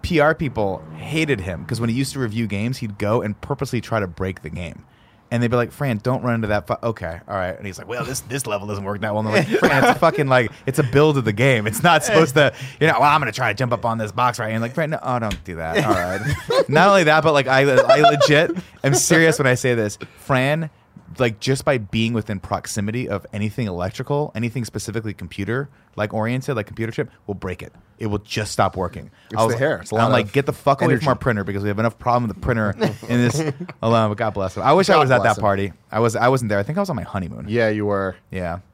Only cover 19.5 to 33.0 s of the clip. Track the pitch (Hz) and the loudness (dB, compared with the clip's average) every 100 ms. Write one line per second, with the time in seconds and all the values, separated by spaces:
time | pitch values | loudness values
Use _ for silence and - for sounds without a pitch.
19.5 | 123 131 120 104 - - - - 131 131 | 2 2 0 0 -4 -18 -20 -2 0 2
20.5 | 156 160 _ _ - - - 123 110 - | -2 -4 _ _ -20 -20 -2 -2 0 -2
21.5 | 135 - 131 101 113 113 117 104 98 - | 0 0 -2 -2 -2 0 -2 -4 -8 -4
22.5 | 98 - - 101 120 127 101 - 104 107 | -6 -4 -6 -4 -4 -4 -6 -6 -6 -6
23.5 | 107 113 87 90 - 131 143 151 107 117 | -4 -6 -4 -6 -6 -6 -4 -4 -4 -6
24.5 | 127 110 107 - 110 110 95 87 - 98 | -6 -8 -8 -8 -8 -8 -10 -12 -8 -4
25.5 | 120 139 _ _ - 104 110 110 127 131 | -4 -6 _ _ -6 -4 -2 -4 -4 -4
26.5 | 120 101 101 113 - 127 _ - 98 95 | -6 -6 -8 -8 -6 -8 _ -10 -8 -8
27.5 | 92 - - _ _ 113 101 - - 104 | -10 -12 -20 _ _ -6 -6 -6 -6 -6
28.5 | - 98 95 90 - - _ _ 107 113 | 0 0 0 -6 -8 -18 _ _ 0 0
29.5 | 117 139 127 - 107 113 123 107 135 135 | 2 -2 -2 -4 0 4 2 2 -2 -2
30.5 | 127 - 139 - 127 147 123 131 107 98 | -2 0 2 2 2 2 0 0 -2 -2
31.5 | 98 104 101 113 - 123 120 117 - - | -2 -2 0 -2 -2 0 0 0 -4 -2
32.5 | 117 104 98 208 104 | 0 -2 -2 -4 -4